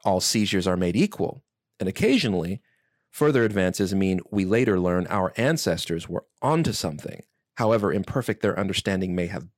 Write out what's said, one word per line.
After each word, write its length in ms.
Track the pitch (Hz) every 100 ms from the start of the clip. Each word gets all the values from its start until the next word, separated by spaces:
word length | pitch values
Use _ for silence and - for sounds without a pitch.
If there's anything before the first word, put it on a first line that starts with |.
all 160 | - 92
seizures 460 | - 110 101 98 92
are 100 | 90
made 180 | 90
equal, 480 | 101 202 - 85 - _ _ _ -
and 100 | 95
occasionally, 720 | - 214 262 135 92 85 101 _ _ _ _ _
further 340 | - 151 135
advances 500 | 110 101 92 87 95
mean 260 | 98 95 92 -
we 140 | 104
later 340 | 92 113 120 92
learn 280 | 90 90 87
our 260 | 98 92 -
ancestors 680 | 127 165 - 82 - 85 -
were 180 | 85 - _
onto 300 | 131 165 143
something, 520 | 101 90 73 - - - _ _
however 360 | - 110 113 101
imperfect 500 | 95 - 135 117 101
their 180 | 104 95
understanding 560 | 95 92 - 95 92
may 120 | 90 87
have 200 | 90 -